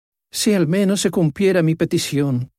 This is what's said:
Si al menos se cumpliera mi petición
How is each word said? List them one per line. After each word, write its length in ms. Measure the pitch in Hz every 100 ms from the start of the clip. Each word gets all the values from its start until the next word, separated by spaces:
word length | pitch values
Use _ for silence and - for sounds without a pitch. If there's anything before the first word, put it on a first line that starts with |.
| _ _ _
Si 240 | - 226
al 120 | 202 156
menos 360 | 190 190 202
se 80 | 196
cumpliera 520 | 190 160 - 190 180
mi 120 | 160
petición 760 | 160 170 170 - 139 143 123 127